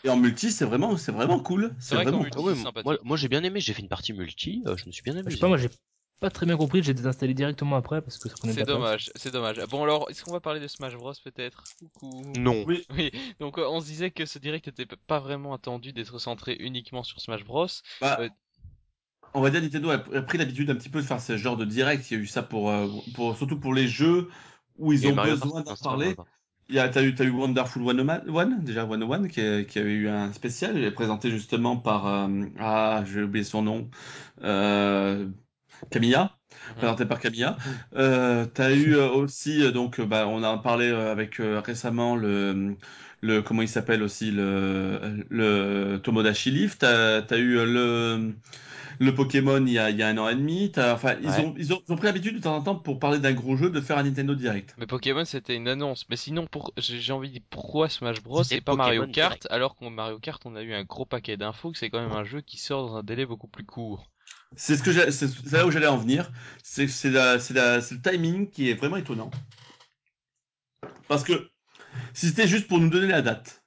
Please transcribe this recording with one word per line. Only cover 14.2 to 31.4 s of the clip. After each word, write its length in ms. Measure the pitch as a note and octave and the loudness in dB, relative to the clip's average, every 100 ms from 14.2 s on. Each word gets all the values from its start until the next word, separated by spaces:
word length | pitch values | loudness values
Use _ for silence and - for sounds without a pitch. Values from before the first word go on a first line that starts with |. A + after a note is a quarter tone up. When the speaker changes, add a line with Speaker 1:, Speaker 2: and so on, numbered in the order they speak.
Speaker 2:
ce 140 | D#3 D3 | -10 -8
direct 300 | C#3 D#3+ D3 | -10 -10 -10
était 180 | C3 B2 | -12 -12
p-, 100 | - - | -14 -6
pas 100 | D3+ | -4
vraiment 340 | C3+ C#3+ C#3 | -4 -8 -8
attendu 400 | C3 - B2 B2+ | -10 -8 -10 -10
d'être 260 | A#2+ G#2+ A#2+ | -12 -12 -10
centré 380 | B2 A#2 - - | -10 -8 -8 -8
uniquement 420 | B2+ B2 A2+ B2+ | -8 -10 -10 -12
sur 180 | A#2+ - | -10 -14
Smash 240 | - A2 | -10 -10
Bros. 220 | G2+ C3+ F3+ - - - | -4 -4 -2 -6 -16 -4
Speaker 1:
Bah, 160 | C3+ B2+ | -2 -2
Speaker 2:
Euh, 80 | A#2 - _ _ - - _ _ _ _ - | -4 -10 _ _ -20 -20 _ _ _ _ -6
Speaker 1:
on 80 | C#3 | 2
va 80 | C3+ | 4
dire 100 | D#3+ | 4
Nintendo 300 | D#3+ D3+ D#3+ | 0 -2 0
a, 40 | |
a 280 | C3+ - - | 0 0 -4
pris 160 | C3 E3+ | -2 -2
l'habitude 320 | C#3 B2+ C#3+ | -2 0 0
un 60 | B2 | -2
petit 120 | - | -2
peu 120 | D3 | -6
de 40 | |
faire 160 | C#3 B2 | -4 -4
ce 160 | A#2+ A2 | -4 -2
genre 200 | A#2+ A#2 | -2 -2
de 80 | |
direct. 460 | G#2+ A2+ C3 C#3 B2 | -2 2 2 0 -2
Il 40 | |
y 20 | A2 | -4
a 60 | |
eu 40 | G#2 | -4
ça 180 | B2+ | -6
pour, 260 | A#2+ A2 G#2 | -4 -2 0
euh, 160 | G#2 G2+ G#2 A#2+ | 0 -2 -4 -10
pour, 220 | A#2+ A#2 A2+ | -4 -4 -2
surtout 220 | C3+ D3 | -4 -4
pour 160 | C3+ | 0
les 140 | C3 B2 | 2 2
jeux 420 | A#2 D#3 F3 F3 - - _ _ - | 4 4 4 2 -12 -20 _ _ -4
où 140 | D#3 | 2
ils 80 | C#3+ | 4
Speaker 3:
Il 40 | |
y 20 | C#3 | 6
a 40 | |
eu 20 | |
Speaker 1:
ont 40 | C#3 | 4
Speaker 3:
Mario 180 | G#2 | 4
Speaker 1:
besoin 160 | D3 C#3 | 2 -2
Speaker 3:
Kart, 160 | D#3+ D3+ | -4 -8
Speaker 1:
d'en 60 | |
Speaker 3:
hein, 20 | - | -8
c'est 60 | |
pas 80 | C#3+ | -4
Speaker 1:
parler. 140 | C3 | -2
Speaker 3:
Mario 120 | E3+ F#3 | -2 -4
Kart. 120 | - _ _ _ - | -12 _ _ _ -2
Speaker 1:
Il 40 | C3 | 2
y 20 | |
a, 100 | B2+ | 4
t'as 140 | C3+ | 4
eu, 120 | C3+ | 4
t'as 100 | C3 | 4
eu 60 | C3 | 2
Wonderful 520 | B2 C3+ B2+ B2 C3+ | 2 2 2 0 -2
One 400 | A#2+ B2 C#3 E3+ - | 0 2 2 0 0
oh 100 | D#3+ | 2
one, 260 | G3 B3 | 2 2
déjà 220 | C#3+ A2+ A2+ | -2 -2 -2
One 160 | A2 | -2
oh 100 | A2 | 0
one, 160 | D#3+ F#3+ | 0 0
qui 120 | A#2+ | 0
a, 240 | G#2+ G#2 | 2 2
qui 160 | G2+ G#2 | 0 -2
avait 120 | G#2 | 0
eu 160 | G#2 G#2 | 0 0
un 240 | G#2 G2+ | 0 -2
spécial, 640 | G2+ B2 B2 G3 G3+ G#2+ | -4 -8 -4 -2 0 0
présenté 360 | G#2 A2+ G#2+ A#2+ | 0 -2 0 -2
justement 460 | A2 | -2